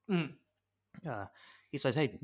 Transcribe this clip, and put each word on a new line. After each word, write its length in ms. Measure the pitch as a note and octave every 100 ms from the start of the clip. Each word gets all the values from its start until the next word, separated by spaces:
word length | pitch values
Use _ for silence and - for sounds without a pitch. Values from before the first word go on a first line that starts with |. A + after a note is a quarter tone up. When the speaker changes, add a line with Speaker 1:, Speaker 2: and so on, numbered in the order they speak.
| -
Speaker 1:
Mm. 240 | F3+ C#3 - _ _ _ _ _ - D#3+
Speaker 2:
Uh, 180 | A2 G2 - - - _
he 60 | C#3+
says, 160 | C3+ B2+
"Hey, 240 | D3 -